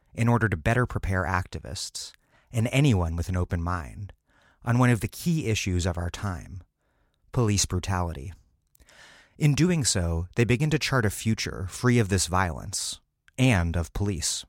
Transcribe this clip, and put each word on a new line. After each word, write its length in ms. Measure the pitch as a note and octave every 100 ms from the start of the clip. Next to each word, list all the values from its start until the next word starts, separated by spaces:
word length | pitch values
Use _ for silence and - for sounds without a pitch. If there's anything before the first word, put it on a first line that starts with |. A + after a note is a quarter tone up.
| _ -
in 120 | A#2
order 220 | A#2 A2+
to 80 | D#2+
better 300 | A2 A#2+ A#2+
prepare 380 | G2 - F#2 E2
activists 840 | F2+ F2 - A#1 D#2 - - - - _ _ _
and 160 | A#2+ A2
anyone 440 | C3+ D3 G2 E2 E2
with 140 | E2+
an 80 | F2+
open 240 | F2 F2
mind 520 | E2+ F2 C2 A1 G2+ - _ _ _ _
on 160 | - A#2+
one 100 | B2
of 120 | A2+
the 60 | A2
key 380 | - F3 D#3+ G#2+
issues 400 | G#2 G2+ F2+ F2+
of 100 | F2
our 120 | F2
time, 540 | - G#2 E2+ - F#2 - _ _ _ _ _ _
police 340 | - A2 G2+ -
brutality. 680 | F#2 - F#2 F2 E2 C#2 - _ _ _ _ _ - - - _ -
In 160 | D3+
doing 300 | C3 F3 E3+
so, 440 | A#2+ G2+ E2+ E2 F2 -
they 100 | A#2
begin 260 | B2 D3+
to 80 | D#3
chart 260 | - C3+ G#2+
a 60 |
future 560 | - A2 A2 - A#1 F#2
free 300 | - B2 A#2+
of 100 | G2
this 160 | F#2+ E2
violence 760 | F2+ F#2 C2 C#2+ - - - _ _ _ -
and 380 | C3 G2+ E2+ E2+
of 160 | E2
police. 500 | - G2+ E2+ - -